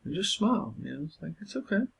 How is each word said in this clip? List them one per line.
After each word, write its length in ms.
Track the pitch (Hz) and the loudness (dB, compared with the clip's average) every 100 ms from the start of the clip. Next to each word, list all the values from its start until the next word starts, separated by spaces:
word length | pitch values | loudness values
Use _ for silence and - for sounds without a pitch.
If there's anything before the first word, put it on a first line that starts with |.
And 100 | - | -4
just 200 | 151 202 - | -2 0 4
smile, 380 | 208 233 - 110 | 4 4 0 -6
you 100 | 123 | -8
know. 100 | 131 | -6
It's 140 | 151 - | -8 -8
like, 140 | 160 165 | -10 -10
It's 160 | 202 254 | -8 -8
okay. 260 | - 202 254 _ | 0 2 2 _